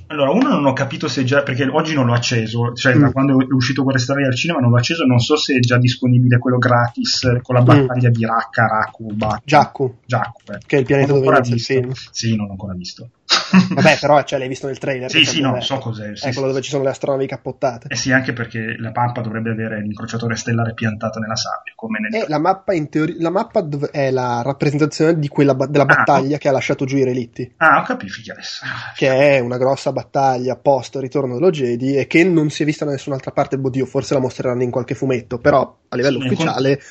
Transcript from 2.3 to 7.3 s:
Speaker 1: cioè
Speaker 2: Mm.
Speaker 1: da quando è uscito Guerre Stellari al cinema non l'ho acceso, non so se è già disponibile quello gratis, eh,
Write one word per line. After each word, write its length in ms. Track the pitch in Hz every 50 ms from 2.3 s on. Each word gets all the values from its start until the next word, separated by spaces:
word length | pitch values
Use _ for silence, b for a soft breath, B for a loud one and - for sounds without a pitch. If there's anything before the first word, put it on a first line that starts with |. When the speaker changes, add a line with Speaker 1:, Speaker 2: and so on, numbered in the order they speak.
| 127 117 110 113 113 120 117 117 117
Speaker 1:
cioè 220 | - - 135 127
Speaker 2:
Mm. 60 | 156
Speaker 1:
da 100 | 143 135
quando 300 | - 135 135 143 135 131
è 40 | 131 127
uscito 340 | 139 131 123 123 135 - 135
Guerre 160 | 135 135 127
Stellari 260 | 123 - 143 139 139 131
al 80 | 123
cinema 240 | 123 - 165 170 147
non 80 | 123 120
l'ho 80 | 120 120
acceso, 260 | 120 - 165 165 160
non 160 | 131 127 120
so 160 | 120 - 151
se 200 | 147 - - 143
è 40 | 127
già 180 | 120 117 123 123
disponibile 600 | 123 123 120 - - 123 123 123 127 123 123 120
quello 200 | - 131 127 123
gratis, 680 | 123 127 120 120 120 120 - - 117 - - - -
eh, 160 | 127